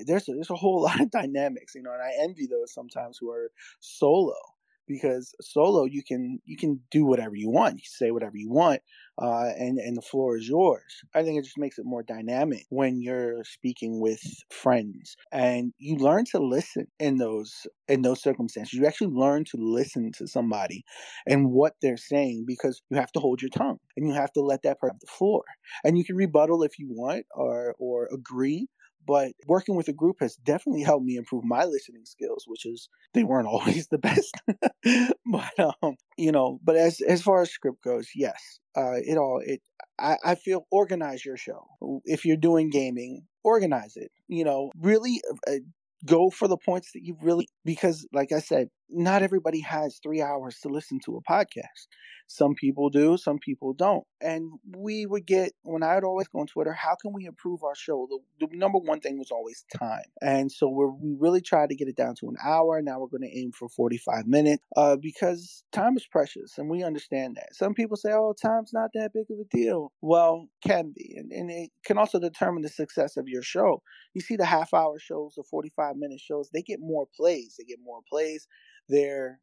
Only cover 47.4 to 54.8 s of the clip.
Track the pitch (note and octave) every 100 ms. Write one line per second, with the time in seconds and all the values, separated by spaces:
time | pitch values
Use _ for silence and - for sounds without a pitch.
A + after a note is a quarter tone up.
47.4 | - _ D#3+ D#3+ F#3 D#3 C#3+ C#3 C#3 D#3
48.4 | - C#3+ A#2+ _ _ E3+ F3 G3 F#3+ F#3+
49.4 | D#3+ D#3+ D#3 D#3 D3 - D3+ D#3 C#3+ C#3+
50.4 | C3 - D3 C#3+ - C3 - - D#3 F3+
51.4 | G3+ - - - - _ - - - -
52.4 | C#3+ C#3+ C#3 C3+ C#3+ C#3+ D3+ F3 - C#3+
53.4 | - C3+ C3+ C3+ F#3+ F3+ - _ D#3+ D#3+
54.4 | E3 D#3 G3+ F#3